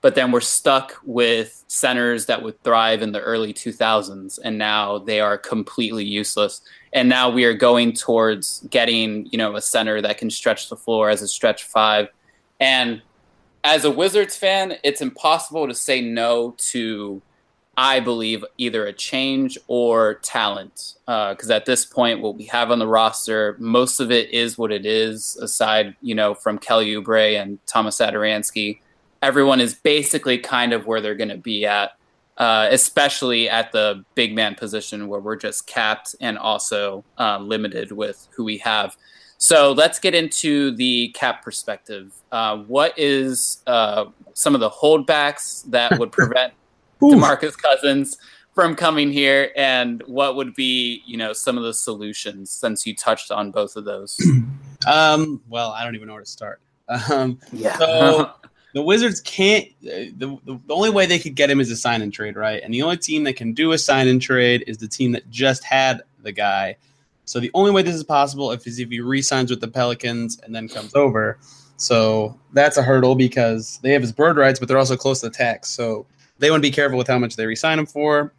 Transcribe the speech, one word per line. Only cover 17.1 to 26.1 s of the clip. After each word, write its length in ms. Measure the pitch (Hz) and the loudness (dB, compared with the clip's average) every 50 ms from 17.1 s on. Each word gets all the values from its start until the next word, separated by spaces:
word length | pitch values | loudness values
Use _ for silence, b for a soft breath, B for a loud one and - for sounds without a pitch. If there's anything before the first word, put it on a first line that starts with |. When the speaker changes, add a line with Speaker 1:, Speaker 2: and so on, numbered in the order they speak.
| 101 95 _ _ _ _ _ _ _ _ _ _ _ - | -12 -12 _ _ _ _ _ _ _ _ _ _ _ 0
Speaker 1:
I 220 | 131 135 135 131 | 2 2 2 2
believe, 440 | 120 123 120 113 110 110 110 107 98 - _ _ | 0 -2 -4 -2 -2 -4 -4 -6 -8 -14 _ _
either 300 | 127 120 110 113 104 101 | -6 -4 -4 -4 -4 -6
a 60 | 101 | -8
change 640 | - - - - 131 131 135 135 135 135 127 131 - _ _ | -10 -10 -6 -4 -4 -4 -2 -2 -2 -2 -4 -6 -10 _ _
or 480 | 120 123 120 117 113 113 110 107 107 | -2 0 2 2 2 4 2 2 0
talent. 800 | - - - - 123 110 104 101 101 98 101 _ - - - - _ _ - | -4 -8 -6 -2 -2 -2 -2 -4 -6 -10 -16 _ -16 -16 -16 -16 _ _ -4
Uh, 280 | 120 110 107 101 98 | -4 -2 -2 -4 -6
'cause 160 | - - 110 | -8 -2 0
at 140 | 113 110 - | 0 0 2
this 200 | - 127 117 - | 0 0 0 0
point, 360 | - - - 123 117 117 98 | -4 0 0 0 0 0 -2
what 140 | 107 107 101 | -4 -8 -8
we 100 | 110 107 | -8 -12
have 260 | - - 120 120 113 | -4 -2 -2 0 2
on 80 | 120 120 | 2 0
the 80 | 113 110 | 2 2
roster, 680 | 110 110 113 110 107 - - - 113 107 107 104 104 - | 2 4 4 2 0 -2 -4 -2 -2 -2 -2 -2 -4 -6
most 400 | 113 113 113 123 127 127 - - | -4 0 2 2 2 2 0 -2
of 120 | 135 117 | 0 2
it 220 | 123 117 104 - - | 2 0 0 0 -2
is 240 | 120 117 117 110 - | -2 -2 -2 -4 -4
what 140 | 117 107 | -4 -4
it 140 | 107 101 95 | -4 -4 -2
is, 520 | 104 110 110 110 110 110 107 - - - - | -2 0 0 0 -2 -4 -6 -8 -8 -8 -8
aside, 580 | 117 110 - - 113 107 107 107 107 101 95 _ | -6 -4 -2 0 0 2 2 0 0 -2 -6 _
you 140 | - 120 | -8 -6